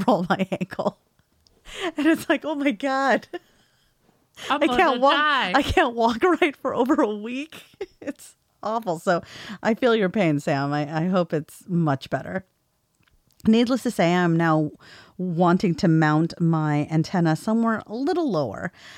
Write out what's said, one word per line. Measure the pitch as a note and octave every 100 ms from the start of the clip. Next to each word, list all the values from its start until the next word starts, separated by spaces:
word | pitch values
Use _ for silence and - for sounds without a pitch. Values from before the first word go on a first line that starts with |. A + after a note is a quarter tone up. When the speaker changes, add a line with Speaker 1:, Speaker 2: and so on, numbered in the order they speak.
| G3+
Speaker 1:
roll | G3 F3+
my | G3 F#3+
ankle | - F#3 - G3+ - _ _ _ _ _ _ - - F#4 D4+
and | D4
it's | D#4+ -
like, | D4
"Oh | C#4+
my | D4+ C#4+
God." | G#3 C#4 C4+ C4+ G#3+ - F4 _ _ _ _ _ _ _ _ _ - -
Speaker 2:
I'm | D4
Speaker 1:
I | D#4
can't | B3
Speaker 2:
gonna | E4+ B3
Speaker 1:
walk. | C4+ D4+
Speaker 2:
die. | D5+ C4+ G3
Speaker 1:
I | A3
can't | C#4+ - C#4+
walk | A#3 A3+ A#3
<laughs> | F#4 D#4+
right | E4 -
for | C4
over | - A#3 D4
a | A#3
week. | G#3+ A3 B3+ D4+ - - -
<laughs> | F#4+ -
It's | - - - _ _ _
awful. | G3+ A3+ A3+ E3
So | - E3+ - - - G3+
I | G#3+
feel | A3+ B3+ A3+
your | F#3+
pain, | A3 E3+ C#3+
Sam. | E3+ C#3 C#3+
I, | D3 C#3+ D#3+
I | F3
hope | F#3+ E3+
it's | D#3 - - -
much | F3 D#3 C3+ -
better. | C3 - F#3 - _ _ _ _ _ _ _ _ _ -
Needless | A3+ A#3+ B3+
to | B3
say, | - E3+
I'm | F3+ F3 E3
now | E3 D#3 D3+ - - - - -
wanting | F#3 E3 F3+ F3+ F3 D#3+
to | E3
mount | D#3+ D#3 D3+ E3 -
my | E3+ D#3+ D3+ D3 D3
antenna | D#3+ D#3 F#3+ E3 D#3
somewhere | - A3+ A3+ A3 -
a |
little | A3 C#4+ F4+ D#4
lower. | E3+ B2+ - F3 - -